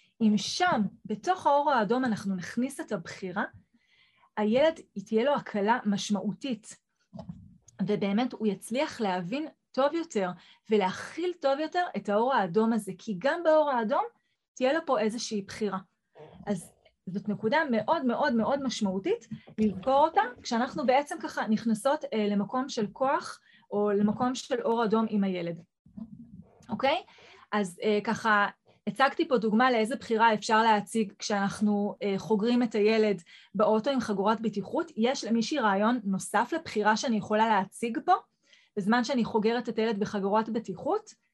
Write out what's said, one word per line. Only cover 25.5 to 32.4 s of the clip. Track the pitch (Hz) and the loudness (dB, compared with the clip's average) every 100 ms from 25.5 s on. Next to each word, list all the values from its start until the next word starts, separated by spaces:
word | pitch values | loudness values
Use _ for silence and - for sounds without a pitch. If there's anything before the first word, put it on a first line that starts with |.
| 165 - _ _ - - - - - - _ - | -8 -14 _ _ -18 -18 -18 -20 -20 -20 _ -10
אוקיי? | 226 262 330 - - - - - | -2 0 0 -4 -20 -20 -20 -6
אז, | 208 196 - | -4 -4 -4
אה, | 220 208 | 0 0
ככה, | 208 220 226 208 202 - _ _ - | 0 -2 2 2 2 -4 _ _ -6
הצגתי | 202 269 - 330 | 2 2 2 0
פה | 247 | 0
דוגמה | 214 208 262 | 2 2 2
לאיזה | 240 214 277 | 2 0 -4
בחירה | - 226 226 | -2 2 4
אפשר | 214 - 220 | 2 2 2
להציג | 226 208 202 226 202 - | 4 2 0 -2 -2 -4
כשאנחנו, | - 208 196 - 208 208 202 - | -4 -2 -2 0 0 2 0 -4
אה, | 208 190 | -4 -2
חוגרים | 170 220 | 0 0